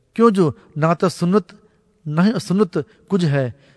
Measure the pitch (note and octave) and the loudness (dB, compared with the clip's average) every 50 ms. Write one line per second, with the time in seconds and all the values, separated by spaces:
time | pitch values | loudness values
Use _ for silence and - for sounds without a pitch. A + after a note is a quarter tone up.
0 | _ _ _ - A3+ A#3 G3 G3 F3 C#3+ A#2+ - - _ - D3+ D3+ E3 E3+ - | _ _ _ 2 2 4 4 2 2 0 -2 -4 -12 _ -6 -2 0 0 0 0
1 | G3 F3 - - F3 F3 F#3+ G#3 F#3 - - - _ _ _ _ _ _ _ _ | -2 -2 -2 -2 -2 0 0 -2 -2 -4 -10 -20 _ _ _ _ _ _ _ _
2 | _ D#3 D3 D#3+ F3+ G#3+ B3+ E3+ - - F3 G3 G#3+ E3 - D#3+ C#3 - _ _ | _ -6 -2 0 0 0 0 -2 -4 -2 -2 0 0 -2 -2 -6 -8 -8 _ _
3 | _ - G3 G3 F3 D3+ C#3+ C#3 C3 A#2+ - - _ _ _ | _ -4 -2 -2 0 0 0 -2 -2 -4 -8 -12 _ _ _